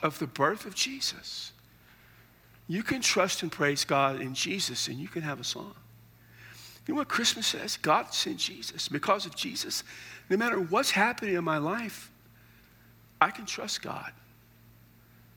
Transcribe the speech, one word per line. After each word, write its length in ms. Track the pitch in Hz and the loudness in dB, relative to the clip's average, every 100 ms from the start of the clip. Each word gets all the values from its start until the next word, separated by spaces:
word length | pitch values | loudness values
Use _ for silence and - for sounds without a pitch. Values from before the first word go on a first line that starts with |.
of 160 | 156 143 | -2 0
the 100 | 143 | -4
birth 380 | - 139 208 - | 2 2 2 -4
of 80 | |
Jesus, 800 | 190 262 269 - - - - - - - - - - - - - - - - - | -2 -2 -2 -4 -4 -10 -12 -12 -16 -20 -20 -20 -20 -20 -20 -20 -20 -20 -14 -4
you 120 | 180 | -2
can 180 | 226 294 | 0 2
trust 420 | 226 - 185 - | 4 4 4 2
and 80 | 170 | -4
praise 320 | - 147 143 | 2 2 2
God 380 | - 139 139 135 | 2 4 4 2
in 120 | 127 | -4
Jesus, 540 | 131 - 196 - 123 - | -2 -2 0 -2 -2 -4
and 100 | 127 | -4
you 100 | 165 | -6
can 160 | 175 | -6
have 160 | 156 135 | -4 -4
a 40 | |
song. 320 | 120 123 101 - - - - - - - - - - - - | -6 -6 -10 -16 -20 -20 -20 -20 -20 -20 -20 -18 -20 -10 -4
You 60 | |
know 60 | 285 | -2
what 100 | 285 | 0
Christmas 380 | - 233 - 220 | 2 2 2 0
says? 280 | - 208 - | -2 -4 0
God 380 | - 156 - | 4 4 4
sent 240 | - - - | -2 -2 -2
Jesus. 500 | - 190 - - - | -4 -4 -8 -6 -4
Because 380 | 143 175 202 180 | 0 2 2 0
of 100 | - | -6
Jesus, 480 | - - - - - - - - - | -6 -4 -4 -4 -6 -12 -16 -14 0
no 80 | 190 | 2
matter 200 | 233 226 | 4 2
what's 340 | 170 202 277 | 2 4 4
happening 440 | 196 214 240 214 175 | 6 4 2 0 2
in 80 | |
my 140 | 165 156 | 2 2
life, 520 | 147 220 226 - - - - - - - - - - - - - | 2 0 -4 -8 -14 -20 -20 -20 -20 -20 -20 -20 -20 -20 -18 2
I 100 | 165 | 2
can 160 | - 214 | 2 -8
trust 360 | - 214 - | -6 -4 -6
God. 300 | - - - - - - - - - - - - - - - | -6 -8 -10 -16 -20 -20 -20 -20 -20 -20 -20 -20 -20 -20 -20